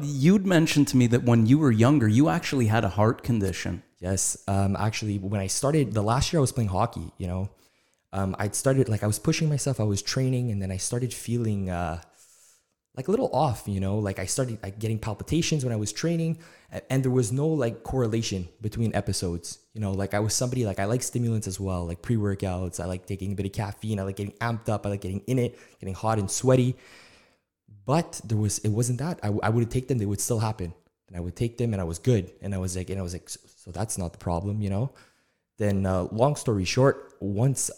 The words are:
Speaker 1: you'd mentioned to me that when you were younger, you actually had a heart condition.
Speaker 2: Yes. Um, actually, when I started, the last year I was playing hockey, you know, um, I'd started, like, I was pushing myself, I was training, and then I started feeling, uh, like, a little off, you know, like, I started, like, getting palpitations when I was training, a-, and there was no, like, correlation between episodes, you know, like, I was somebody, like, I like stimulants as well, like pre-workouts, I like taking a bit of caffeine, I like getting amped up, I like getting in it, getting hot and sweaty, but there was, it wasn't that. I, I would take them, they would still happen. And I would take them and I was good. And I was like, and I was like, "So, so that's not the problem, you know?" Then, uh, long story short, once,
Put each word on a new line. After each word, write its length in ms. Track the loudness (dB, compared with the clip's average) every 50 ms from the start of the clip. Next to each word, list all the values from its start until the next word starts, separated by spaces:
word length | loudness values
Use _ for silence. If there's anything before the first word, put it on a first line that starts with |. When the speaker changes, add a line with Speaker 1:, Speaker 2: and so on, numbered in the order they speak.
| -6
Speaker 1:
you'd 420 | -4 0 4 6 6 6 6 6
mentioned 420 | 4 4 6 4 6 6 4 4 6
to 80 | 6 6
me 100 | 6 6
that 160 | 4 4 4
when 220 | 6 6 6 8 6
you 100 | 6 6
were 140 | 6 6
younger, 360 | 6 6 6 6 6 6 6 6
you 220 | 6 6 4 4
actually 380 | 2 0 -2 -2 0 2 2 4
had 160 | 4 2 2
a 60 | 2
heart 340 | 2 4 4 4 2 0 0
condition. 580 | 0 0 2 2 0 -2 -2 -4 -6 -6 -6 -10 _ _ _
Speaker 2:
Yes. 380 | -4 -2 -2 0 0 -2 -4 -4 -2 0
Um, 280 | 2 2 2 2 0
actually, 420 | 0 0 -2 -2 -2 -4 -4 -4 -4
when 200 | -4 -4 -2 -2
I 60 | -2 -2
started, 460 | -2 -2 0 2 2 2 2 2 0
the 80 | 0 2
last 280 | 2 2 2 0 2 2
year 60 | 2
I 20 |
was 100 | 2 2
playing 180 | 2 0 -2 0
hockey, 420 | 0 0 0 0 -2 -6 -12 -12 -10 -8
you 100 | -6 -4
know, 220 | -4 -4 -4 -6 -8 _ _ _ _ _ _ _ _ _ _ _ -4
um, 220 | -4 -2 -2 -2 -2
I'd 160 | -4 -4 -4
started, 320 | -2 0 2 4 4 2 2
like, 140 | 0 0 0
I 40 | -2
was 100 | -2 0
pushing 300 | 0 -2 0 0 0 0
myself, 300 | 0 0 -2 -2 -2 0
I 40 | 0
was 180 | 0 0 -2 -2
training, 480 | -2 -2 0 0 0 0 0 0 -2
and 100 | -2 -2
then 100 | -2 -4
I 60 | -4 -4
started 360 | -4 -4 -4 -2 -4 -4 -6
feeling, 560 | -8 -6 -4 -2 0 0 0 0 -2 -2 -2
uh, 320 | -2 -2 -2 -4 -4 -6 -10 -14 _ _ _ _ _ _ _ _ _ _ _ _ _ _ _ _ _
like, 120 | -8 -2 0
a 40 |
little 180 | 0 0 0 0
off, 360 | 0 0 2 0 0 -2 -4 -4
you 120 | -2 -2
know, 200 | 0 0 0 0
like, 180 | -2 -2 -4 -4
I 80 | -6
started, 320 | -4 -2 -2 -2 -4 -4 -8 -10
like, 160 | -12 -8 -6
getting 180 | -4 -4 -4 -4
palpitations 680 | -4 -6 -6 -6 -4 -2 0 0 0 0 0 0 0
when 80 | -2
I 40 | -2
was 180 | -2 -2 -4 -4
training, 460 | -4 -2 -2 0 0 0 -2 -4 -6 -8 -16 -20 -20 _ _
a-, 100 | -14 -12 -6 -2
and 120 | 0 0 2
there 80 | 2
was 200 | 2 2 2 2
no, 140 | 0 0 0
like, 380 | 0 2 2 0 0 -2 -4 -8
correlation 640 | -4 -2 0 0 2 0 0 0 -2 -2 -4 -4 -8 -10 _
between 340 | -8 -6 -2 -2 -2 0 0
episodes, 640 | 0 -2 -2 -2 -2 -2 -2 -4 -4 -6 -10 -14 -16 _ _ -8
you 60 | -4
know, 100 | -4 -2
like, 240 | 0 -2 -2 -2 0
I 40 | 0
was 120 | 0 0 0
somebody, 320 | 0 0 0 0 0 0
like, 140 | 0 0 -2
I 60 | 0
like 180 | 0 0 -2 -2
stimulants 420 | -2 -2 -2 0 0 0 -2 -2 -4
as 120 | -6 -4
well, 260 | -4 -2 -2 -2 -4
like 160 | -4 -6 -6
pre-workouts, 800 | -2 0 0 2 2 0 0 -2 -2 -2 -2 -2 -4 -4 -6 -6
I 60 | -6
like 200 | -4 -6 -6 -6
taking 260 | -8 -8 -6 -6 -4
a 40 | -4
bit 100 | -4 -4
of 60 | -4
caffeine, 480 | -4 -4 -4 -6 -6 -8 -6 -4 -4 -2
I 40 | -4
like 120 | -4 -6
getting 180 | -6 -8 -8 -6 -6
amped 300 | -4 -4 -4 -4 -2 -4
up, 180 | -4 -2 -2 -4
I 20 |
like 120 | -4 -4
getting 180 | -4 -6 -6 -6 -4 -2
in 100 | 0 0
it, 220 | 0 0 -4 -8 -16 -20 -20 _
getting 140 | -10 -10 -8
hot 240 | -4 -2 0 0 0
and 140 | 0 -2
sweaty, 440 | -4 0 4 4 6 6 4 2 0 -4 -10 -20 -20 -20 -20 -20 -20 -20 _ _ _ _ _ _ _ _ _ _ -20 -10 -4 0
but 340 | 0 0 0 -2 -8 -12 -6
there 140 | -2 0 0
was, 220 | 2 0 0 -2
it 100 | -2 -2
wasn't 300 | 0 0 0 0 -2 -2
that. 180 | -4 -6 -6 -4 -4
I, 60 | -2 -2 0
I 80 | 0 2
would 220 | 2 2 2 0
take 160 | 0 -2 -2 -2
them, 100 | -2 0
they 80 | 0
would 160 | 0 -2 -2
still 180 | -2 -2 0 0
happen. 340 | 0 -2 -4 -4 -8 -10 -10 -14 _ _ _ _ _ _
And 80 | -10
I 60 | -8
would 140 | -8 -8 -4 -4
take 200 | -4 -4 -2 -2
them 140 | -2 -2 -2
and 60 | -2
I 40 | -2
was 140 | -4 -6 -2
good. 320 | 2 2 2 2 2 -2 -8 -12
And 120 | -8 -6 -4
I 60 | -4
was 160 | -4 -4 -4
like, 140 | -6 -6 -6
and 80 | -6 -6
I 20 |
was 120 | -6 -6 -8
like, 160 | -10 -12 -14
"So, 100 | -16 -16 _ _ _ _ -18
so 80 | -12
that's 260 | -8 -6 -6 -4 -4 -4
not 140 | -6 -6
the 80 | -8 -6
problem, 420 | -4 -2 -2 -2 -2 -2 -2 -2
you 80 | -2 -2
know?" 220 | 0 -2 -2 -4 -6 -10 -20 _ _ _ _ _ _ _ _ _ _ -2
Then, 280 | 0 0 2 2 2
uh, 180 | 2 2 0 0 -2
long 240 | 0 2 2 2 2
story 300 | 0 -2 0 0 0 0
short, 480 | 0 2 4 4 4 4 2 -4 -16 -12 _
once, 500 | -6 -4 0 2 2 2 2 0 -2 -6 -6